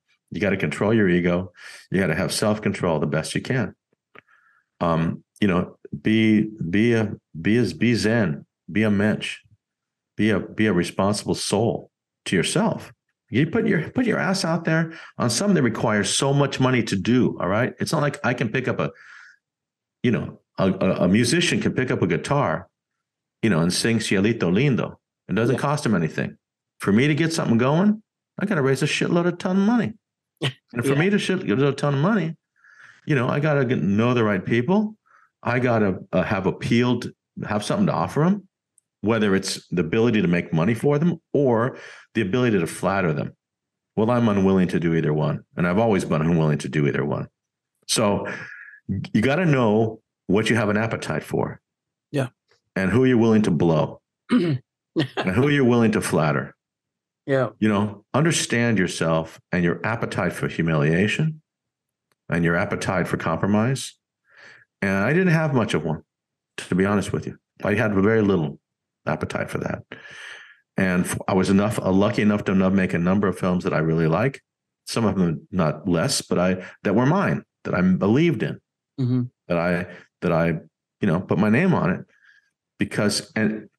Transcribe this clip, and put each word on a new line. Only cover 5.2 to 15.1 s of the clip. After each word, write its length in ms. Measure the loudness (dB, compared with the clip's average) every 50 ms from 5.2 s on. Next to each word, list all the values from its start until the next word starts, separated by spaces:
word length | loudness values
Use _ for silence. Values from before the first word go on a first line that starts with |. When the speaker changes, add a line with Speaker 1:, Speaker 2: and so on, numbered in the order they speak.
| -12 _ _ -2
Speaker 1:
you 80 | 0 2
know, 300 | 2 0 0 -4 -8 _ -18 -16 -12 -4
be, 460 | -2 0 2 4 4 4 4 4 2 0 -4 -8 -6 -2
be 260 | 0 2 2 4 2
a, 180 | 2 0 -2 -4 -10 _ _ -12 -4
be 160 | -2 0 2
as, 160 | 2 2 0
be 220 | -2 -2 0 0 2
zen, 520 | 2 2 2 2 2 2 0 -2 -6 -10 _ _ _ _ -6
be 120 | -2 0
a 80 | 2 2
mensch, 480 | 2 2 2 0 0 -2 -6 -10 -12 -14 _ _ _ _ _ _ _ _ _ _ _ _ _ _ _
be 140 | -2 0 0
a, 80 | 0 0
be 260 | -4 -4 -4 -2 0
a 60 | 2
responsible 640 | 2 0 0 -2 -2 -2 0 0 0 -2 -4 -4 -4
soul 560 | -4 -4 -2 0 0 0 0 -2 -4 -8 -14 _ _ _ _ _ _ -6
to 100 | -2 0
yourself. 560 | 0 0 0 0 -2 -2 -2 -2 -6 -10 -16 -20 _ _ _ _ _ _ -4
You 140 | -2 -2 0
put 200 | 0 0 -2 0
your, 240 | 0 0 -2 -2 -4
put 160 | -4 -2 -2
your 120 | 0 -2 -2
ass 260 | -2 -2 -2 -2 -2
out 200 | -2 -2 -2 -2
there 280 | 0 0 0 0 -2 -6 -14 -20 -14